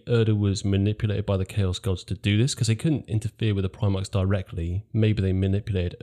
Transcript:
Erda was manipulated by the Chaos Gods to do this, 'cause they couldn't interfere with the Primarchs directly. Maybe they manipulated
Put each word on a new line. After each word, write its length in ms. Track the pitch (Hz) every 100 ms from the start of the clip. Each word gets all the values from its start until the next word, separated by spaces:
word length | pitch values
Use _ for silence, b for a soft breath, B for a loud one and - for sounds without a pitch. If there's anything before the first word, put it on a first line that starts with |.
| -
Erda 260 | 117 110
was 300 | 104 101 95
manipulated 600 | 98 98 101 104 110 101
by 120 | 101 95
the 80 | 92
Chaos 320 | 104 92 90
Gods 240 | 98 92
to 100 | -
do 220 | 95 104 104
this, 160 | 135
'cause 120 | - 107
they 80 |
couldn't 340 | 110 165 139 -
interfere 460 | 107 107 - 110
with 80 | 98
the 80 | 95
Primarchs 400 | - 101 95 98
directly. 760 | 95 95 98 - 101 85 92 -
Maybe 300 | - 107 104
they 100 | 95
manipulated 640 | 92 95 98 - 95 87 -